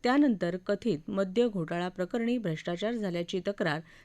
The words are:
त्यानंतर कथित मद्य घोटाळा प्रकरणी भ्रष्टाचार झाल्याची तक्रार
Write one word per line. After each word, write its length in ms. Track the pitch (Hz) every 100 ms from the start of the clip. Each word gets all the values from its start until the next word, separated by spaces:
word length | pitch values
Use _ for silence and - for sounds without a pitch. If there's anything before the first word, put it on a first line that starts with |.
त्यानंतर 540 | 240 277 294 202 175 180
कथित 520 | - 202 240 151 -
मद्य 380 | 196 196 190 240
घोटाळा 420 | 202 160 170 180
प्रकरणी 480 | 185 180 240 233 247
भ्रष्टाचार 560 | 190 156 - 175 208
झाल्याची 460 | 240 202 170 175 190
तक्रार 400 | 185 202 175 151 160 -